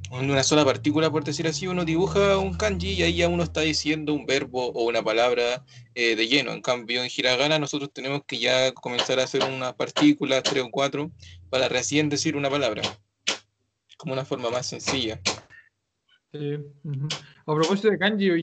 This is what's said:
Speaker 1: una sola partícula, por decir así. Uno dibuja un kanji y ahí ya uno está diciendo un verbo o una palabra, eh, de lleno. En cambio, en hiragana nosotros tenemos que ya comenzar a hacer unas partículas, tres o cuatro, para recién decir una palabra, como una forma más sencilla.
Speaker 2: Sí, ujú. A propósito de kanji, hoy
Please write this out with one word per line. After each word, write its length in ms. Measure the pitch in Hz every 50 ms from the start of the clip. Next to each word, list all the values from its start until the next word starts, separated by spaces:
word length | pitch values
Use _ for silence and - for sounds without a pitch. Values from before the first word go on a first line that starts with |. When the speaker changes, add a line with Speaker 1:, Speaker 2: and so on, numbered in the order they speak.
| - -
Speaker 1:
una 320 | 127 127 131 139 143 135 127
sola 200 | - 156 151 151
partícula, 480 | 135 123 117 113 151 147 156 160 160
por 140 | 147 156 151
decir 220 | 160 147 143 165
así. 200 | 156 151 - 190 185
Uno 180 | 185 180 175
dibuja 500 | 160 160 165 185 196 160 202 202 196 196
un 160 | 196 196 190 180
kanji 360 | 165 214 214 202 180 170 190 196
y 80 | 185 170
ahí 100 | 170 175
ya 120 | 170 170 170
uno 140 | 175 170 170
está 180 | 160 - 160 156
diciendo 500 | 160 151 - - 147 156 156 151 147 151
un 140 | 143 120
verbo 400 | 117 131 135 143 123 123 127 127 120 -
o 120 | 127 117
una 160 | 117 117 113 107
palabra, 640 | 110 110 113 117 123 123 120 120 120 120 127 - - - - - - -
eh, 220 | 123 120 117 110
de 100 | 107 113
lleno. 260 | 113 131 147 131 117 110
En 80 | 110
cambio, 420 | 101 - 127 123 117 107 120 123 127
en 60 | 123 -
hiragana 420 | - 123 123 127 123 139 147 156 156
nosotros 320 | 147 135 - 151 139 135 -
tenemos 300 | - 123 135 139 143 -
que 120 | - 131 117
ya 340 | 117 120 127 127 131 131 123
comenzar 460 | - - 123 123 120 - - 131 127
a 40 | 131
hacer 180 | 127 - 135 131
unas 280 | 135 131 131 127 127 120
partículas, 720 | - 131 120 - - 151 151 147 147 151 143 135 131 127
tres 200 | - 156 143 127
o 60 | 120
cuatro, 400 | - 135 139 143 139 139 147 160 - - - - - - - -
para 200 | - 131 131 120
recién 420 | 123 127 123 - 139 147 151 147
decir 260 | 143 139 143 160 147
una 140 | 139 143 139
palabra, 320 | 139 143 139 117 107 98 104 - - - _ _ _ _ _ - - - - _ _ _ _ _ _ _ _ _ -
como 160 | - - 135 131
una 140 | 131 131
forma 240 | - 165 131 123 117
más 160 | 117 123 127
sencilla. 520 | - 135 120 113 - 143 135 123 110 104 90 - - - - - - - - - _ _ _ _ _ _ _ _ _ _ _ _ _ -
Speaker 2:
Sí, 220 | 147 151 143 147 151 143 143 - _ -
ujú. 240 | 160 143 135 143 151 - - - - - _ _
A 80 | - 151
propósito 340 | 151 160 160 196 196 208 220
de 100 | 202 156
kanji, 320 | 180 202 220 202 196 190
hoy 120 | 175 170